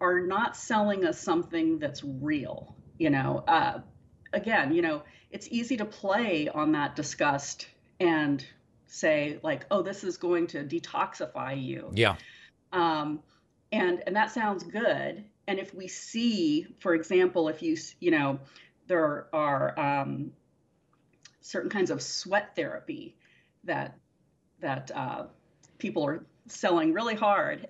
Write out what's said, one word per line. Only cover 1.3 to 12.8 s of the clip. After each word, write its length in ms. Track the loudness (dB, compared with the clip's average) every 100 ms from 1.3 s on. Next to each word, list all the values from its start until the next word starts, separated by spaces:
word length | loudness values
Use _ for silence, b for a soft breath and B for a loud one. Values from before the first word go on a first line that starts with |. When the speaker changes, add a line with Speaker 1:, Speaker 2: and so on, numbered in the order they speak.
| 0 0 0 2 2
Speaker 1:
that's 240 | -2 -4
real, 720 | -8 -4 -2 -2 -4 -10 -14 -20 -14 -2
you 120 | 2
know. 340 | 2 2 0 2
Uh, 320 | 4 4 -2 -10 -20 _ _ -6
again, 400 | -4 0 2 2
you 80 | 2
know, 220 | 2 0 -6 b b
it's 160 | -14 -6
easy 280 | -4 -2 -2
to 80 | -4
play 640 | -4 0 0 2 0 0
on 240 | 0 2
that 220 | 2 0 -4
disgust 720 | -6 0 2 2 -2 -12 -16 _ _ 0
and 460 | 2 4 2 0 -4 -20 _ _ _
say, 540 | -2 2 2 0 -4
like, 240 | -4 -4 0
"Oh, 100 | 0
this 220 | 0 -6
is 140 | -8 -4
going 280 | 0 2 0
to 160 | -4
detoxify 960 | -6 -6 -4 -2 -2 -4 -8 -6 -6 -6
you." 300 | -6 -8 -4
Speaker 2:
Yeah. 220 | 2 4 2 B B B _ _
Speaker 1:
Um, 480 | 0